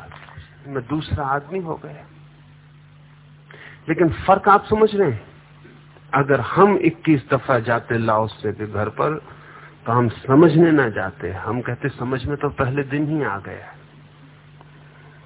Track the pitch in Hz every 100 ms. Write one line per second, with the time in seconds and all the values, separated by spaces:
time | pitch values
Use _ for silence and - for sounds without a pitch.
0 | - - - - - - 143 135 120 151
1 | 156 - 139 139 143 190 165 151 156 -
2 | - - - - - - - - - -
3 | - - - - - - - - - 165
4 | 170 - - 196 202 196 - 214 220 208
5 | 175 110 - - - - - - - -
6 | - 139 139 135 110 - 202 190 165 -
7 | - 147 - 135 - 123 113 117 - 117
8 | 113 110 110 - 107 98 107 104 107 -
9 | 147 156 - - - - - - - 117
10 | 120 - - 139 170 151 170 156 123 104
11 | 95 - 90 95 - 120 120 120 139 -
12 | 123 131 120 143 143 - 131 143 135 143
13 | 147 156 120 98 98 95 - - - -
14 | - - - - - - - - - -
15 | - -